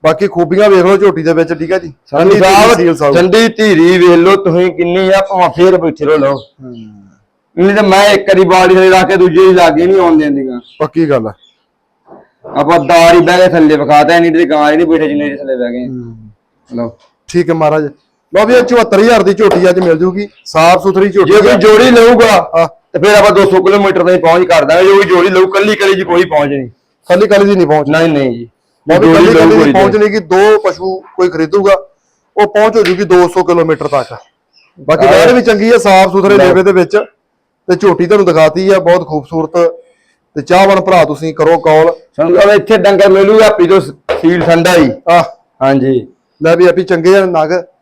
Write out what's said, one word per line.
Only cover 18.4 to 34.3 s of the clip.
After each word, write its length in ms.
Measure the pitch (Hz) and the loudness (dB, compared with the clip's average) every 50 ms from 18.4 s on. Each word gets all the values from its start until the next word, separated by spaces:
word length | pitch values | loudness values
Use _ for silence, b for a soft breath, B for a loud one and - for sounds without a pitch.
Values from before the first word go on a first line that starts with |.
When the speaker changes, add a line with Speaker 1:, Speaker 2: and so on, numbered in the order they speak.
| 214 | 0
Speaker 1:
ਵੀ, 80 | 233 247 | 2 2
ਇਹ 80 | 247 240 | 0 2
ਚੁਹੱਤਰ 360 | 247 247 240 220 233 214 196 | 2 0 0 0 0 0 0
ਹਜ਼ਾਰ 240 | 214 233 240 220 185 | 2 2 2 2 0
ਦੀ 120 | 190 196 | -2 0
ਝੋਟੀ 340 | 190 220 196 180 180 180 185 | 0 0 0 0 0 0 0
ਅੱਜ 120 | 180 185 | 0 0
ਮਿਲ 180 | 185 175 165 160 | 0 -2 -2 -2
ਜੂਗੀ, 300 | 175 185 180 196 208 202 _ _ _ | -2 -4 -4 -6 -10 -12 _ _ _
ਸਾਫ਼ 380 | - - 160 160 170 180 185 - | -6 -2 0 2 2 2 2 0
ਸੁਥਰੀ 260 | 196 185 185 190 202 | -2 0 0 -2 0
ਝੋਟੀ 240 | 190 202 185 156 196 | 0 0 0 2 2
Speaker 2:
ਜੇ 80 | 214 | 2
ਕੋਈ 100 | 202 233 | 2 2
Speaker 1:
ਆ। 40 | 247 | 2
Speaker 2:
ਜੋੜੀ 360 | 196 175 214 214 214 247 262 | 2 4 4 4 4 4 4
ਲਊਗਾ 600 | 240 233 226 233 247 240 233 220 208 180 165 - - 165 | 4 4 4 4 4 2 2 0 0 0 -2 -2 -2 -2
Speaker 1:
ਹਾਂ। 100 | 165 156 - _ _ _ _ | -2 -2 -4 _ _ _ _
Speaker 2:
ਤੇ 60 | - | -2
ਫਿਰ 160 | 147 202 208 | 0 2 2
ਆਪਾਂ 160 | 208 202 208 | 2 2 2
ਦੋ 200 | 190 190 196 185 | 2 2 0 2
ਸੌ 120 | 185 185 185 | 0 0 0
ਕਿਲੋਮੀਟਰ 420 | 185 196 208 196 196 185 - 175 | 0 0 0 0 0 -2 0 0
ਤਾਈਂ 140 | 180 180 170 | 0 0 0
ਪਹੁੰਚ 280 | 156 165 165 175 185 | 0 0 0 0 0
ਕਰ 180 | 180 170 160 147 | 0 0 0 0
ਦਾਂਗੇ। 200 | 135 160 175 190 | 0 0 2 2
ਜੇ 100 | 190 196 | 2 2
ਕੋਈ 100 | 196 202 | 2 2
ਜੋੜੀ 240 | 180 180 175 175 196 | 2 0 0 0 0
ਲਊ, 180 | 185 185 185 | 2 0 0
ਕੱਲੀ 280 | 185 196 196 202 214 214 | 0 0 -2 -2 -2 -2
ਕੱਲੀ 260 | 208 208 190 196 190 | -2 -2 -2 -2 -2
'ਚ 40 | 185 | -2
ਕੋਈ 200 | 175 175 175 180 | -4 -4 -4 -4
ਪਹੁੰਚ 260 | - 156 151 143 139 | -2 -4 -4 -4 -4
ਨਹੀਂ। 180 | 143 139 131 120 _ _ _ _ _ _ _ _ | -6 -8 -10 -12 _ _ _ _ _ _ _ _
Speaker 1:
ਕੱਲੀ 180 | 180 185 208 | 0 0 0
ਕੱਲੀ 180 | 202 208 196 196 | 0 2 0 2
ਦੀ 120 | 202 202 | 0 0
ਨਹੀਂ 100 | 190 175 | 0 0
ਪਹੁੰਚ। 220 | 147 151 156 143 135 | 0 0 -2 -2 -2
Speaker 2:
ਨਹੀਂ, 200 | 151 160 165 165 | -2 -2 -2 -2
ਨਹੀਂ 220 | 156 143 139 127 | -2 -2 -4 -4
ਜੀ। 180 | 117 120 117 117 _ _ _ _ _ _ _ - | -6 -8 -14 -18 _ _ _ _ _ _ _ -2
Speaker 1:
ਲਓ 100 | - - | 0 2
ਵੀ, 60 | - | 2
Speaker 2:
ਜੋੜੀ 180 | 165 160 156 175 | 2 4 4 2
Speaker 1:
ਕੱਲੀ 140 | 208 226 - | 2 2 2
ਕੱਲੀ 120 | - - | 2 2
Speaker 2:
ਲਊ 60 | 220 | 2
Speaker 1:
ਦੀ 80 | 214 - | 2 2
Speaker 2:
ਕੋਈ 80 | 143 139 | 2 2
Speaker 1:
ਪਹੁੰਚ 240 | 190 190 196 190 | 0 0 0 0
Speaker 2:
ਨਹੀਂ। 140 | 214 208 214 | 0 -2 0
Speaker 1:
ਨਹੀਂ, 100 | 196 214 | -2 -4
ਕਿ 60 | 180 | -4
ਦੋ 320 | 156 185 185 202 214 214 214 | -2 0 0 2 2 2 0
ਪਸ਼ੂ 420 | 214 185 185 170 180 190 190 185 | 0 -4 -6 -6 -8 -10 -10 -10
ਕੋਈ 280 | - - _ - 180 180 | -14 -16 _ -4 -4 -4
ਖਰੀਦੂਗਾ, 460 | 160 160 160 156 175 202 190 202 196 190 - _ _ _ _ _ _ _ _ _ _ | -2 -4 -6 -2 -2 -2 0 0 0 -2 -2 _ _ _ _ _ _ _ _ _ _
ਉਹ 100 | - 208 | -4 -4
ਪਹੁੰਚ 300 | 208 - 214 214 220 226 | -2 0 0 0 0 0
ਹੋ 60 | 226 208 | 0 0
ਜੂਗੀ 220 | 170 185 180 208 | 0 -2 -4 -2
ਦੋ 240 | 165 180 180 180 170 | 0 2 2 2 0
ਸੌ 140 | - 185 175 | -2 -4 -2
ਕਿਲੋਮੀਟਰ 460 | 170 175 170 165 160 156 143 151 147 | -2 0 -2 0 -2 -4 -4 -4 -4
ਤੱਕ। 260 | 139 139 123 - 120 110 _ _ | -4 -4 -6 -6 -14 -20 _ _